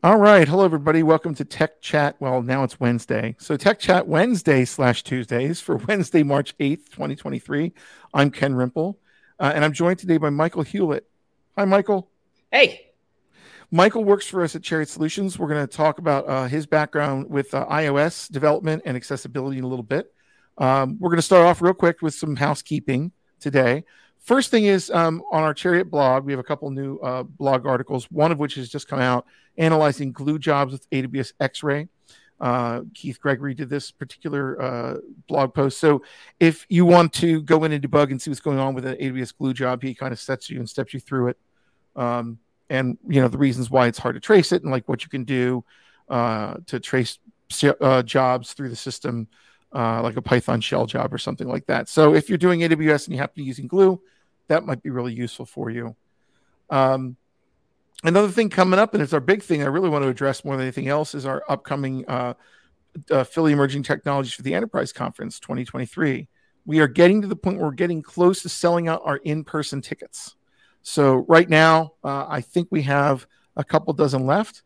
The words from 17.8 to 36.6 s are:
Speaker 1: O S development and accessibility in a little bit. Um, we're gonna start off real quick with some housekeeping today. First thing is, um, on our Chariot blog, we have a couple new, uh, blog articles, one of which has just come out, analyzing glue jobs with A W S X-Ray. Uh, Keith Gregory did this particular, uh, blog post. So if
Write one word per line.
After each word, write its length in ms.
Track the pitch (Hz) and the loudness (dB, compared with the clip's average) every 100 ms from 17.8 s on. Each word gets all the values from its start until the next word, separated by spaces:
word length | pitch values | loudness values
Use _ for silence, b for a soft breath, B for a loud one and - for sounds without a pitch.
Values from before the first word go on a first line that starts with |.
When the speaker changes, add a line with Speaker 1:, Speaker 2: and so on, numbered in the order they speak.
| 156 | 0
Speaker 1:
O 100 | 139 | 2
S 320 | 156 - - | 0 -2 -10
development 540 | 151 151 - 160 156 - | -2 0 2 -2 -4 -4
and 100 | 127 | -8
accessibility 640 | - 135 127 127 131 135 | -6 -10 -8 -8 -6 -6
in 80 | 127 | -6
a 20 | |
little 160 | 127 | -8
bit. 300 | 110 139 - _ _ _ _ - | -4 -6 -6 _ _ _ _ -2
Um, 400 | 131 135 131 120 | 2 2 0 -2
we're 120 | 175 | 0
gonna 120 | 170 | 0
start 240 | 160 185 170 | 6 8 8
off 160 | 170 | 6
real 120 | 175 | 2
quick 280 | 185 170 160 | 4 2 2
with 120 | 160 | -4
some 240 | - 160 135 | -4 -6 -2
housekeeping 720 | 143 147 - 151 - 127 165 _ _ _ | -2 -2 -4 -6 -2 -4 -4 _ _ _
today. 420 | 151 139 127 131 - b b b | 0 2 2 0 -4 b b b
First 320 | - 254 247 | 0 2 4
thing 140 | 233 208 | 2 4
is, 260 | 190 - | 2 2
um, 320 | 175 165 160 - | 0 0 0 -4
on 100 | 151 | -2
our 100 | 156 | 0
Chariot 380 | 147 180 175 180 | -2 0 0 2
blog, 360 | 160 135 131 135 | 2 4 2 0
we 60 | |
have 80 | 139 | -6
a 40 | |
couple 260 | 123 143 151 | -4 -6 -4
new, 280 | 135 139 139 | -6 -8 -6
uh, 260 | 139 127 | -6 -6
blog 420 | 127 - 139 131 127 | -8 -6 0 0 0
articles, 400 | 127 127 135 - | -2 -2 -8 -6
one 200 | 165 156 | 0 0
of 60 | 160 | 2
which 160 | 143 | -4
has 160 | 143 120 | -6 -10
just 180 | 147 - | -12 -8
come 120 | 139 | -2
out, 260 | 127 123 - b b - | 0 0 -4 b b -2
analyzing 540 | 160 160 151 135 139 | 2 4 2 0 -6
glue 260 | 120 139 151 | -6 -6 -4
jobs 360 | 139 143 139 | 0 0 0
with 120 | 135 _ | -6 _
A 100 | 143 | -4
W 200 | 131 139 | -4 -4
S 120 | 127 _ | -6 _
X-Ray. 480 | 139 - 151 143 160 _ b b b b | -6 -4 -4 -4 -4 _ b b b b
Uh, 420 | 127 123 120 117 - | -4 -2 -2 -6 -10
Keith 260 | - 143 123 | -14 -12 -6
Gregory 360 | 143 131 139 123 | -4 -2 -4 -8
did 120 | 131 | -8
this 220 | 143 - | -8 -8
particular, 720 | _ 135 - 160 143 135 - | _ -18 -12 -8 -6 -6 -6
uh, 360 | 127 120 123 - - - _ | -6 -6 -8 -8 -12 -20 _
blog 280 | 147 135 139 | -2 -2 0
post. 240 | 143 - | -2 2
So 240 | 160 147 B B B B | 2 2 B B B B
if 280 | 165 156 | 2 2